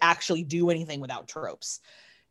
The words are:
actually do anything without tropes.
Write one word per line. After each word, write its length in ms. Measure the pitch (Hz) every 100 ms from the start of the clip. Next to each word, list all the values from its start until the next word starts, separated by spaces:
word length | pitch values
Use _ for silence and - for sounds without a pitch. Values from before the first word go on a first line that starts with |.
actually 400 | 170 160 - 165
do 260 | 151 170 175
anything 300 | 165 160 143
without 280 | 131 120 -
tropes. 520 | 160 107 - - - - - - _ _